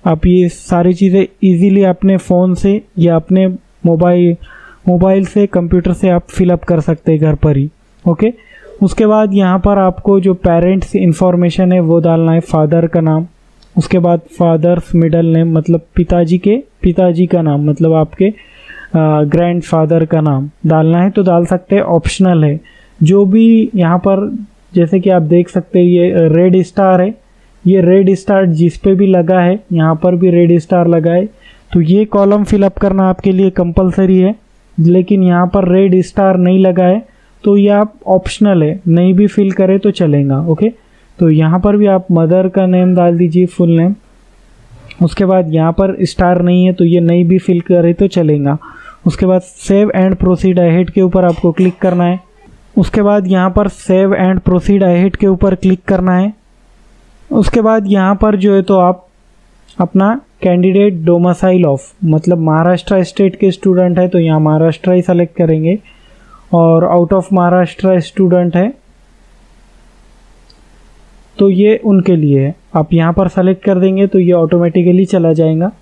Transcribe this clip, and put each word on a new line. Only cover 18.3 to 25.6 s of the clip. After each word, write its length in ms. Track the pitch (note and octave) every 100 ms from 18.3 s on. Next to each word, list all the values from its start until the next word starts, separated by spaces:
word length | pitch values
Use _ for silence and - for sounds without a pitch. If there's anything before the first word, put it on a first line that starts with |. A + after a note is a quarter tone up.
| G#3+ - - - - - E3 D#3 D3+
grandfather 800 | D3+ D#3+ F3 F3 D#3 E3 D#3 E3
का 160 | D#3+ D#3+
नाम 300 | D3+ C3+ C#3+ _ D#3+
डालना 360 | D#3 D#3+ E3+
है 80 | F#3
तो 120 | F#3+
डाल 220 | F#3 E3+ F3
सकते 300 | F#3 - G3
हैं, 60 |
optional 600 | - E3+ E3 - F#3 E3+
है। 140 | D3+ D3+ - _ _ _
जो 240 | D#3 G3
भी 460 | G3 G#3+ A3+ A3+ A3
यहाँ 240 | G#3 E3 F3
पर 300 | G3 G3 G#3 - G#3 _ _
जैसे 260 | F3+ E3+ F#3+
कि 100 | F#3
आप 120 | F3+
देख 240 | D#3 F3 F3
सकते 300 | F#3